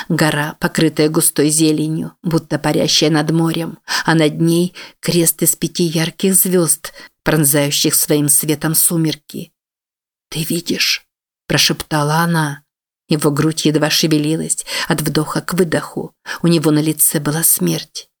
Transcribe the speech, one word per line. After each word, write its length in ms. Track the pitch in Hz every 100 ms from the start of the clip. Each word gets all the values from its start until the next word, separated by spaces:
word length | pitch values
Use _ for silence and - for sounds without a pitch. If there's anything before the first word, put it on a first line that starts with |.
| -
Гора, 480 | 160 156 147 151 -
покрытая 480 | 175 - 160 156 151
густой 400 | 160 - - 147
зеленью, 640 | 151 156 151 151 160 165 -
будто 360 | 175 160 - 151
парящая 520 | 151 - 151 - 151
над 200 | 156 151
морем, 460 | 165 165 165 165 - - -
а 100 | -
над 260 | 160 151 151
ней 340 | 165 170 180 - - _
крест 420 | - 170 165 -
из 140 | 160 -
пяти 280 | 165 -
ярких 500 | 170 160 165 - 196
звёзд, 580 | 190 190 180 160 - - - - _
пронзающих 720 | - 160 143 147 143 - 156
своим 340 | - - 147 147
светом 460 | - 151 151 160
сумерки. 800 | 156 - 170 160 147 - 208 170 _ _ _ _ _ _ _ -
«Ты 160 | 156
видишь?» 600 | 160 170 - - - - _ _ _ _ -
прошептала 680 | 151 - 151 - 151 147 156
она. 460 | 170 165 151 143 _ _ _ _ -
Его 220 | 156 156
грудь 360 | 143 156 156 156
едва 240 | 151 147
шевелилась 720 | 147 160 151 147 160 160 - - - -
от 140 | 160
вдоха 400 | 151 147 156 151
к 120 | -
выдоху. 600 | 175 170 160 - - 156 _ - -
У 40 | 170
него 240 | 170 156
на 100 | 151
лице 400 | 156 156 - 160
была 220 | 147 156
смерть. 680 | - - 175 156 - - - _